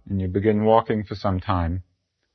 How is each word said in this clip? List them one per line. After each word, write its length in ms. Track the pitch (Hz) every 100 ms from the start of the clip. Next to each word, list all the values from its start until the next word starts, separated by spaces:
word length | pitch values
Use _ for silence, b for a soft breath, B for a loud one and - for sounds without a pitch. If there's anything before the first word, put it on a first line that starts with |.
| -
and 120 | 98
you 60 | 92
begin 380 | 98 107 104
walking 400 | 110 113 113 110
for 100 | 101
some 240 | 104 101 92
time, 460 | 98 92 85 90 - _ _ _ _